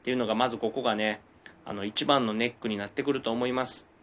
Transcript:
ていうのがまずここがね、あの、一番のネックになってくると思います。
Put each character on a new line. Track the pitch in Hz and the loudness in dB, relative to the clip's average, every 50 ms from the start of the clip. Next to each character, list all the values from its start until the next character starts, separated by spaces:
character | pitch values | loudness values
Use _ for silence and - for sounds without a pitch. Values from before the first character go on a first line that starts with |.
| - | -4
て | 123 | -2
い | 127 | 0
う | |
の | 127 117 | 0 2
が | 107 110 | 2 2
ま | 113 120 | 2 2
ず | 110 117 | 2 0
こ | 110 117 110 | 0 -2 -2
こ | - 135 | -2 0
が | 123 120 107 | 0 0 2
ね、 | 107 107 107 104 - - - - - - - - - - | 2 0 0 -2 -4 -10 -20 -20 -20 -20 -20 -20 -18 -12
あ | - 104 | -10 -8
の、 | 101 98 | -6 -6
一 | 107 - - 151 | -4 -2 -2 4
番 | 147 143 135 123 | 4 4 4 4
の | 110 107 | 2 0
ネ | 110 117 | 0 0
ッ | 120 120 | -2 -2
ク | - - 113 | -4 -4 -4
に | 107 | -2
な | 101 101 | -2 -4
っ | 101 | -6
て | - - 135 | -4 -2 0
く | 143 | 0
る | 135 131 | 0 0
と | - 117 | 0 -2
思 | 113 120 123 | -2 0 0
い | 127 | 0
ま | 127 127 127 | 0 0 0
す。 | 127 - - - - - - | 0 -2 -4 -4 -8 -20 -14